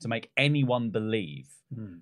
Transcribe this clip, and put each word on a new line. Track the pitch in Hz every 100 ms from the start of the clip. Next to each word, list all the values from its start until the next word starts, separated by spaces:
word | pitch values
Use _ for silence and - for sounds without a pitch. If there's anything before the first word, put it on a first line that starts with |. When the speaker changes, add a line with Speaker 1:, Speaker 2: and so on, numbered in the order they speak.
Speaker 1:
to | 117
make | 117 - -
anyone | 143 147 127 123 117
believe | 110 110 110 82 69 65 - -
Speaker 2:
Hmm. | 113 104 85